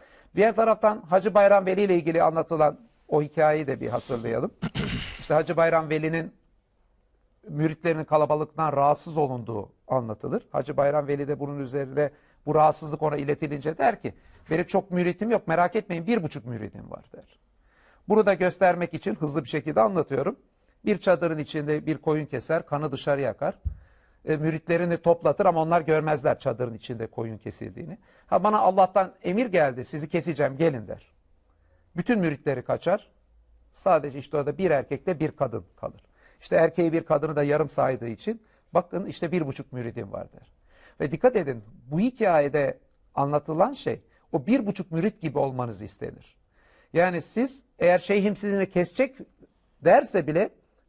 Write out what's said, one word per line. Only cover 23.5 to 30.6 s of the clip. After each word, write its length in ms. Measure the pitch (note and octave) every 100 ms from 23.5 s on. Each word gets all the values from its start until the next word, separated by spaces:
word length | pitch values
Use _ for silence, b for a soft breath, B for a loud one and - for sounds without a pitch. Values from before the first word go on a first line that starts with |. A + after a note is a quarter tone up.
| - - B B B B B -
E, 120 | D#3
müritlerini 600 | D#3 D#3 - E3+ F3 E3
toplatır 480 | E3+ E3+ D#3 D3 F#3+
ama 160 | E3
onlar 200 | D#3+ E3+
görmezler 580 | D3+ D#3 D#3 D3+ C#3 -
çadırın 340 | C#3 B2 B2
içinde 340 | A2+ - A2+ A2
koyun 300 | - A2+ A2
kesildiğini. 600 | A2+ - - - D#3+ G3+ b b b
"Ha, 160 | G3
bana 160 | G3+ G#3+
Allah'tan 540 | F#3+ F#3+ F#3 G3+ F#3 -
emir 220 | - G3+ B3
geldi, 400 | F3 C#3+ B2+ A#2
sizi 240 | D#3 D3+
keseceğim, 480 | F3 F3 C#3 C3+
gelin." 300 | C3+